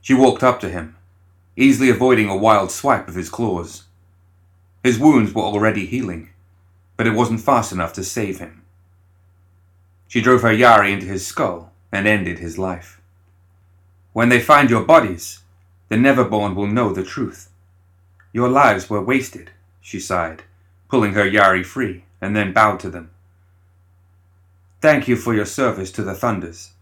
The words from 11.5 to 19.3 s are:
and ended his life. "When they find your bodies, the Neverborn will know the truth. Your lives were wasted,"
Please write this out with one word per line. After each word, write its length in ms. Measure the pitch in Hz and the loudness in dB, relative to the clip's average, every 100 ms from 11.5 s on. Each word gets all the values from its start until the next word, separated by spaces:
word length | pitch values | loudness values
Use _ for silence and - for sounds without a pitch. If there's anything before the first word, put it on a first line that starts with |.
| 85 82 _ _ | -6 -14 _ _
and 160 | 98 101 | -2 0
ended 320 | 107 90 85 | 0 -2 -8
his 180 | 87 80 | -12 -8
life. 420 | 92 87 - _ _ _ _ _ _ _ _ _ _ _ _ | -8 -8 -16 _ _ _ _ _ _ _ _ _ _ _ _
"When 160 | 107 120 | -2 2
they 100 | 123 | 2
find 320 | 117 151 139 | 6 4 6
your 120 | 113 | 2
bodies, 560 | - 160 113 87 - - _ _ _ _ _ | 4 4 4 -8 -14 -18 _ _ _ _ _
the 80 | 110 | 2
Neverborn 580 | 135 127 127 107 101 92 | 2 2 2 0 -2 -4
will 120 | 101 | -4
know 240 | 110 110 | -2 -2
the 120 | 90 | -4
truth. 460 | 92 - - - - _ _ _ _ _ _ _ _ | -8 -8 -10 -10 -20 _ _ _ _ _ _ _ _
Your 160 | 113 123 | -4 0
lives 420 | 135 135 101 - | 4 4 2 -2
were 120 | 107 | -6
wasted," 500 | 98 135 127 | -2 -2 -4